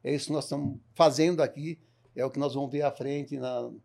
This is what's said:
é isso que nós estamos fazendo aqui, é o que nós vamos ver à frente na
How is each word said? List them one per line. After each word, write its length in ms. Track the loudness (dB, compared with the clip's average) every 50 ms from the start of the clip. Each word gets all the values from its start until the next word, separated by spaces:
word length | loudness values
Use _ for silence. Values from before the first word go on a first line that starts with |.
| -4
é 100 | -2 -2
isso 120 | -2 -2
que 60 | -2 -4
nós 120 | -4 -2
estamos 340 | -4 -6 -4 -4 -4 -6 -8 _ _ _
fazendo 480 | 6 6 8 8 6 4 4 4 2 0
aqui, 360 | 0 -2 -6 -8 -10 -10 -12 _ _ _ _ _ _ -6
é 100 | -4 -4
o 60 | -2
que 80 | -2 -2
nós 160 | -2 -2 -2
vamos 160 | -2 -4 -2
ver 120 | -2 0 0
à 80 | 0
frente 460 | 0 -2 -6 -4 -4 -4 -6 -6 -8 -6
na 320 | -6 -4 -4 -4 -6 -6 -10 -14 _